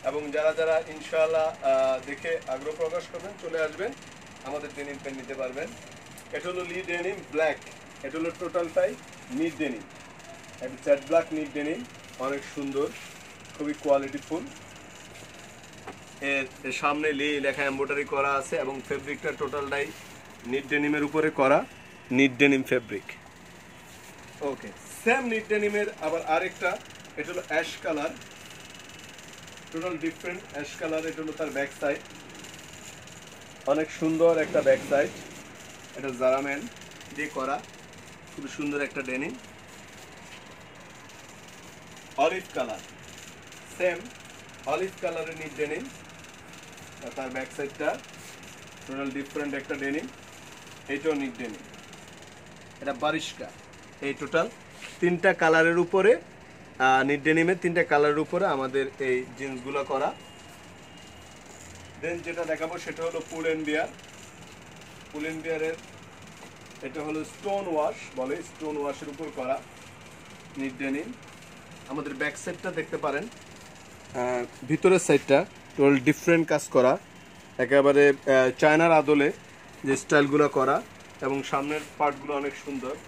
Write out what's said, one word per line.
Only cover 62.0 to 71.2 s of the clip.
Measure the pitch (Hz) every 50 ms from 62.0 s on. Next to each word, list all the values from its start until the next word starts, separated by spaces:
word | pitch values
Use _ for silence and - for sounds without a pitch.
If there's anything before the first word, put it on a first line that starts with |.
Then | 147 165 175
যেটা | 170 - 170 170 170 165
দেখাবো | 156 160 151 160 160 175
সেটা | 170 - 156 147 160 165
হলো | 165 165 160 156 -
Pull | 165 160 160
and | 160 160 156 156
Bear। | 151 151 156 165 - - - - - - - - - - - - - - - - - - - - - - - - -
Pull | - 151 151
and | 160 160 160 156
বিয়ারের | 165 160 156 156 160 165 165 - - - - - - - - - - - - - - - - - - - -
এটা | - 135 127 160 147
হলো | 151 156 156 151
stone | - - - - 202 196 202 190
wash | 180 160 151 147 - - - - - -
বলে, | 131 127 131 143
stone | - - - - - 156 151 151
ওয়াশের | 147 143 143 135 - 156 147
উপর | 143 143 160 147 -
করা | 139 131 127 135 135 - - - - - - - - - - - - - - - - - - -
neat | 135 135 135 127
denim। | 123 135 135 135 143 170 240 247 -